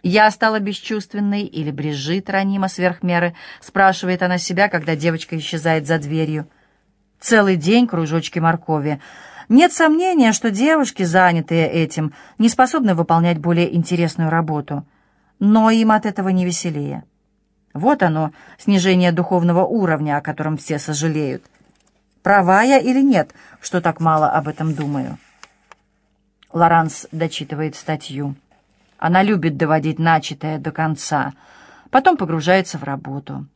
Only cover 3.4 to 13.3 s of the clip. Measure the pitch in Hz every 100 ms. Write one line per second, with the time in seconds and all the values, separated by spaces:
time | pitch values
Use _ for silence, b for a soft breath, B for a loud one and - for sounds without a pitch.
3.4 | B B - 196 196 185 180 180 180 180
4.4 | - 180 202 175 151 156 165 160 - 165
5.4 | 147 165 165 160 147 165 143 160 156 151
6.4 | 156 _ _ _ _ _ _ _ - 226
7.4 | 202 185 156 233 247 165 156 165 156 170
8.4 | 165 165 - 156 143 147 B B B B
9.4 | B 240 349 - 320 320 370 339 233 208
10.4 | 233 196 285 320 254 - 175 180 180 170
11.4 | - 165 160 165 160 - 156 B B -
12.4 | 226 - 254 320 226 170 165 165 170